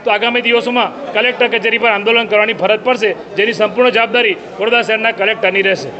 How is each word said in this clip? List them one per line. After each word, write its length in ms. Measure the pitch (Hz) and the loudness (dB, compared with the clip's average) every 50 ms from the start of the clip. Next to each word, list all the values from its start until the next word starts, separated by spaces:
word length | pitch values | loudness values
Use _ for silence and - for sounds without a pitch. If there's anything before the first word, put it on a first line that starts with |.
| - | 0
તો 60 | 240 | 0
આગામી 300 | 208 208 233 233 240 240 | 0 0 0 0 0 0
દિવસોમાં 480 | 240 233 233 240 226 240 240 247 220 170 - - - - | 0 2 2 2 0 0 0 0 0 0 -4 -8 -12 -4
કલેક્ટર 360 | - 208 226 254 240 - 247 226 | -2 0 0 0 0 0 0 0
કચેરી 300 | 214 226 190 226 220 220 | 0 0 0 0 0 2
પર 120 | 220 233 | 2 2
આંદોલન 360 | 208 202 202 220 233 233 233 | 2 2 0 2 2 2 2
કરવાની 260 | 190 214 208 208 214 | 2 2 2 2 0
ફરજ 280 | 220 160 175 190 214 214 | 0 -2 0 0 0 0
પડશે, 300 | - 247 254 208 220 202 170 - - - - | 2 -2 0 0 0 -2 -2 -4 -10 -8 -2
જેની 160 | 185 208 233 | 0 0 0
સંપૂર્ણ 380 | 220 165 214 208 185 240 247 247 | 2 0 -2 0 2 2 2 2
જવાબદારી 460 | 208 226 226 226 - 240 240 214 175 - - - - - | 4 2 0 2 0 0 0 0 -2 -4 -8 -14 -6 -4
વડોદરા 240 | 196 233 233 240 | -2 0 2 0
શહેરના 300 | 220 185 220 220 220 226 | 2 0 -2 0 0 -2
કલેક્ટરની 500 | 220 190 190 208 220 220 - 190 190 196 | 0 0 -2 -2 0 0 0 0 0 2
રહેશે. 280 | 190 196 190 - - 131 - | 2 2 0 0 -4 -10 -10